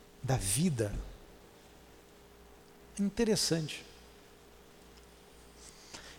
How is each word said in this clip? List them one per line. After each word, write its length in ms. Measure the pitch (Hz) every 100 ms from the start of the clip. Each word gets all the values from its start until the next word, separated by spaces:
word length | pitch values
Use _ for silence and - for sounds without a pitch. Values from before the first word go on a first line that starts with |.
| - -
Da 140 | 123 127
vida. 540 | - 135 180 127 104 - - - - - - - - - - - - - - - - - - - - -
Interessante. 880 | 196 214 226 208 - 165 151 - - - - - - - - - - - - - - - - - - - - - - - -